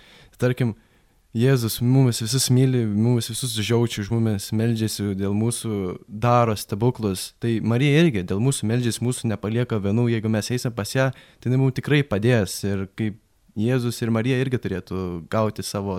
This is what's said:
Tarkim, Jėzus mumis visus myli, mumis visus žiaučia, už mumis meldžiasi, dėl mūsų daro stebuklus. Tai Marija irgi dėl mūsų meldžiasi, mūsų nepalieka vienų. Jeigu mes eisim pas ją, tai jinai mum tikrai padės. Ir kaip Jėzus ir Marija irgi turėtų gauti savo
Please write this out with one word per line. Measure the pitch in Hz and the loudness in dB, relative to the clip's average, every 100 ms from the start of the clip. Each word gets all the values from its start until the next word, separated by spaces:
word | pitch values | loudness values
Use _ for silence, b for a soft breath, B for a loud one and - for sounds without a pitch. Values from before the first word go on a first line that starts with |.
| b b b - | b b b -2
Tarkim, | 123 123 120 b b b b b _ | -2 0 -2 b b b b b _
Jėzus | 113 127 131 113 - | 0 2 4 0 0
mumis | 120 135 127 113 | 4 6 4 2
visus | 110 131 - | -2 0 2
myli, | 127 131 123 110 | 4 4 2 0
mumis | 104 117 123 113 | 2 2 2 -2
visus | 113 127 110 | -6 -6 -4
žiaučia, | 101 117 117 107 | 0 2 0 -2
už | 98 | -2
mumis | 117 113 98 - | 0 0 -2 -2
meldžiasi, | 110 117 113 107 - 101 95 | 0 0 0 -2 -2 -4 -2
dėl | 98 | -2
mūsų | 104 117 117 113 101 92 - - | 0 0 -2 -4 -4 -4 -8 -12
daro | 104 120 120 113 | -4 2 4 2
stebuklus. | 101 - 101 123 123 107 92 - - | 0 -6 -2 0 0 -2 -2 -8 -6
Tai | 117 110 | -2 0
Marija | 107 120 147 147 | 0 2 4 4
irgi | 170 101 | 4 2
dėl | 90 98 | -2 0
mūsų | 131 - 107 | 0 0 0
meldžiasi, | 123 117 - | 0 0 -2
mūsų | 120 127 117 | -2 -2 -4
nepalieka | 101 101 117 123 107 | -4 -2 -2 -2 -2
vienų. | 98 113 120 | 0 2 2
Jeigu | 113 110 | 0 0
mes | 107 - | -2 -2
eisim | 120 123 | -4 -4
pas | 117 101 | -4 -2
ją, | 131 131 | 0 0
tai | - - _ 123 | -4 -14 _ -2
jinai | 131 | 2
mum | 135 | 2
tikrai | 127 - 147 139 | 0 0 0 2
padės. | 98 117 117 92 - | 0 2 2 2 -4
Ir | 98 98 98 | -4 -2 -4
kaip | - 107 101 _ _ _ 107 | -4 -6 -6 _ _ _ -2
Jėzus | 113 131 120 - | 0 0 -2 -2
ir | 113 | 0
Marija | 113 120 127 | 0 0 0
irgi | 135 120 | 0 -2
turėtų | 92 90 - 92 90 87 78 | -2 -6 -6 -6 -6 -8 -4
gauti | 110 107 - - | 0 0 -2 -6
savo | 101 98 | -6 -4